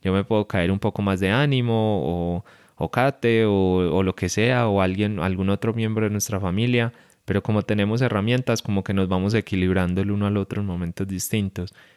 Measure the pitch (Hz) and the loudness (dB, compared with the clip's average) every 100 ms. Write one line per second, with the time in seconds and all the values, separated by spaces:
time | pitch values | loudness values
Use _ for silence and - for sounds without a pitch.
0 | 95 95 98 107 101 95 87 98 104 - | -2 0 0 0 0 0 0 0 -2 -2
1 | 101 92 95 117 147 131 120 113 107 98 | -2 0 2 2 2 0 0 0 0 0
2 | 69 87 87 87 - - _ - 87 123 | -2 -2 -2 -4 -8 -18 _ -6 -4 0
3 | 135 - 117 113 107 98 92 90 90 90 | 0 0 2 4 4 4 4 2 2 2
4 | 92 - 90 - 117 123 113 98 92 95 | 0 0 -2 0 0 2 2 2 2 0
5 | 104 101 90 92 95 101 113 113 110 110 | -2 -2 -2 0 0 0 -2 -2 -2 -2
6 | 107 104 - 98 95 98 120 120 117 - | -2 -2 -2 -2 -2 0 0 0 -2 -6
7 | - _ - 98 - 107 - 104 101 113 | -20 _ -2 -2 0 0 0 0 0 2
8 | 127 104 107 127 123 113 - 98 92 98 | 0 0 0 0 0 -2 0 -2 0 0
9 | 92 92 101 110 - 95 92 92 90 90 | 0 0 0 0 0 0 2 2 2 0
10 | 98 101 101 104 98 101 101 87 85 - | 0 0 0 0 -2 -4 -4 -4 -6 -6
11 | 98 92 - 110 98 - 90 - - | -6 -6 -4 -2 -2 -4 -10 -12 -20